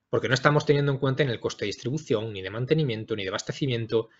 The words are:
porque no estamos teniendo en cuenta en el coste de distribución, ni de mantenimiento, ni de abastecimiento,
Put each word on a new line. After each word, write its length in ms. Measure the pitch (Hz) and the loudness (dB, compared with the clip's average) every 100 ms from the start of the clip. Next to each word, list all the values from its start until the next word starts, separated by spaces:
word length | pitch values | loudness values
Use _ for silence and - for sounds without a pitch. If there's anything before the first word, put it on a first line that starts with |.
| _ | _
porque 200 | 120 113 | -2 2
no 60 | |
estamos 300 | 131 147 147 | 2 4 4
teniendo 280 | 147 143 143 | 4 4 2
en 60 | 131 | 2
cuenta 240 | 135 127 | 0 2
en 80 | 143 | 0
el 100 | 110 | 0
coste 240 | - - | -4 -4
de 40 | 107 | -6
distribución, 640 | - 120 151 139 110 113 | -4 -4 -4 0 -2 -2
ni 80 | 101 | -8
de 100 | 95 | -8
mantenimiento, 640 | 107 127 160 143 110 107 107 | -4 0 2 2 -2 -4 -6
ni 60 | |
de 80 | 95 | -4
abastecimiento, 760 | 98 - - 139 117 113 113 - _ | -4 -6 -4 -2 -2 0 0 -2 _